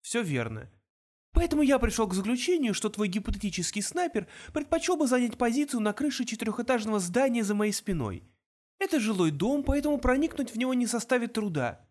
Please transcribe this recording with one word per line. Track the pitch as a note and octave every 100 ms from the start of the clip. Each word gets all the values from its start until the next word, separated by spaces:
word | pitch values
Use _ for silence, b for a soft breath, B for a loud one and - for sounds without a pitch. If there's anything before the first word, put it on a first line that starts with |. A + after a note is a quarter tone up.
Всё | - A#3
верно. | G3+ C3+ A#2 A2 - _ _ _ _ _ _
Поэтому | - E4+ D4+
я | C#4+ C4+
пришёл | A#3 - G#3+
к |
заключению, | F#3 G3 B3 B3 F4+ B3
что | F#3+ G#3+
твой | G#3 G#3
гипотетический | F#3 G3+ G3 G3+ F3 E3+ G#3
снайпер | G3+ E4+ F4 - G3 B B
предпочёл | - C#4+ E4 E4 E4+
бы | C#4+
занять | B3+ A#3+ -
позицию | B3 A#3+ D4 B3
на | G#3+
крыше | G#3 D4 B3+
четырёхэтажного | B3 A3 A3 G#3 A#3+ B3+ G#3+ G#3+
здания | F3 F3+ C4+ A#3+
за | G3+
моей | G#3 G#3
спиной. | G3+ - F3+ A2+ F#2 - _ _ _ _ _
Это | F#4+ D#4+
жилой | G#3+ G3+ E3+
дом, | C#3+ G#3+ C#4+
поэтому | C4+ C#4 D4 D4
проникнуть | B3 C4 D#4+ - C4
в | A3
него | B3+
не | B3+ A#3+
составит | A#3 - B3 A#3
труда. | A3+ G#3 D#3 A#2+ - _